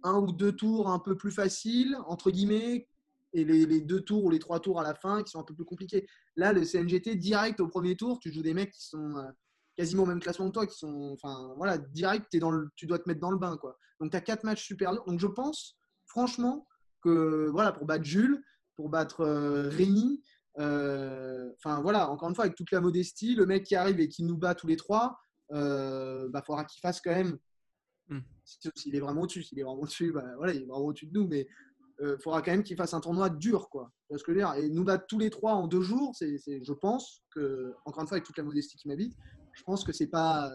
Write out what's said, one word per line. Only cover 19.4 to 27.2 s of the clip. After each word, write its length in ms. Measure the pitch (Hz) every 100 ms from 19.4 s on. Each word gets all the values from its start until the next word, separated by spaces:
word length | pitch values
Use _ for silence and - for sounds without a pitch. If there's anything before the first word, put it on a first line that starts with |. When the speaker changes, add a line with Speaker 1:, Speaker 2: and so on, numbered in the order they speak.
| 147 143 143
Speaker 1:
Rémi, 520 | 156 190 202 247 285 _ _ _ 147
euh, 880 | 147 147 143 139 135 131 131 127 123 -
enfin, 260 | 156 147
voilà, 280 | 160 208 151
encore 180 | 143 165
une 80 | 185
fois, 80 |
avec 140 | 214 -
toute 140 | 170
la 100 | 185
modestie, 540 | 175 175 180 - 220 240
le 100 | 185
mec 180 | 190
qui 120 | 190 185
arrive 260 | 190 185
et 80 | 151
qui 140 | -
nous 140 | 170 165
bat 180 | 180 175
tous 120 | 165
les 80 | 165
trois, 420 | - 214 247 247 _ _ -
euh, 760 | 147 143 139 135 135 131 131 131
bah, 140 | 139 -
faudra 200 | 147 151
qu'il 160 | -
fasse 180 | 180 175
quand 120 | 175
même. 220 | 170